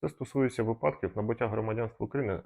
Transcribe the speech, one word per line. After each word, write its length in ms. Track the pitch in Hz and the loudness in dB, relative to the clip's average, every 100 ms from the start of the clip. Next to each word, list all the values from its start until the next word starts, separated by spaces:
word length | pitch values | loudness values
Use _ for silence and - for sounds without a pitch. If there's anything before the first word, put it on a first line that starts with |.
Це 80 | 151 | -6
стосується 540 | - 131 135 127 - | -4 -2 2 2 2
випадків 500 | 110 113 147 - 95 107 | 0 2 0 0 -2 -2
набуття 320 | 107 113 113 | -2 0 0
громадянства 580 | 110 110 110 113 - 113 | 0 0 0 -2 -4 -4
України 360 | 143 110 90 | -2 0 -2